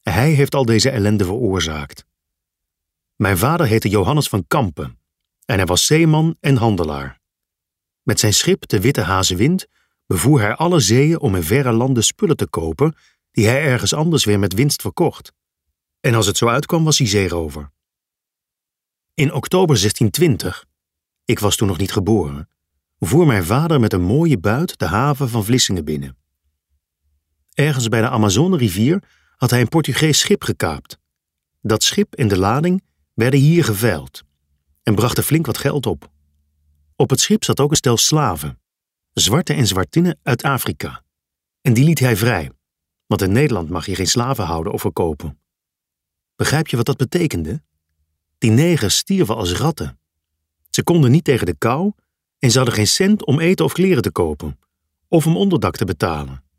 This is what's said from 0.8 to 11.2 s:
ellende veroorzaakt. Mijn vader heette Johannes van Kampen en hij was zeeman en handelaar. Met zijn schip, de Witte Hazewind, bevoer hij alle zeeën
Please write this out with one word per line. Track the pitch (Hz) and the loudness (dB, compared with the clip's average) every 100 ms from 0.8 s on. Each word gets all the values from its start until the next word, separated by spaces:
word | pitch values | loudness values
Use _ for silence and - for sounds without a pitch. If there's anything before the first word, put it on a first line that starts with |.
| 135 | 2
ellende | 127 101 107 | 0 0 2
veroorzaakt. | 90 107 117 92 80 76 71 - _ _ _ _ _ _ _ _ _ _ _ _ | 0 -2 -2 -2 -4 -8 -12 -16 _ _ _ _ _ _ _ _ _ _ _ _
Mijn | - 95 | 0 2
vader | 120 165 139 | 2 2 2
heette | 113 107 | 2 2
Johannes | 101 92 151 - | 0 2 0 0
van | 107 87 | -4 -2
Kampen | 156 104 - 71 - _ _ _ _ | -2 -2 -6 -12 -14 _ _ _ _
en | - 98 | -4 -2
hij | 90 | 0
was | 90 - | 0 2
zeeman | 156 165 156 160 - | 2 4 2 0 -2
en | 151 131 | 0 2
handelaar. | 117 95 80 71 67 - _ _ _ _ _ _ _ _ | 2 0 -2 -6 -10 -16 _ _ _ _ _ _ _ _
Met | - 113 | -4 -2
zijn | 104 | 0
schip, | 98 - 190 - | 0 0 -2 -2
de | 110 | 0
Witte | 110 147 | 0 0
Hazewind, | 90 95 92 90 131 185 - _ _ _ _ | 0 0 0 0 0 0 -6 _ _ _ _
bevoer | 95 113 151 | 0 2 4
hij | 101 | 2
alle | 117 165 180 | 0 0 2
zeeën | 98 120 147 165 | 2 2 2 2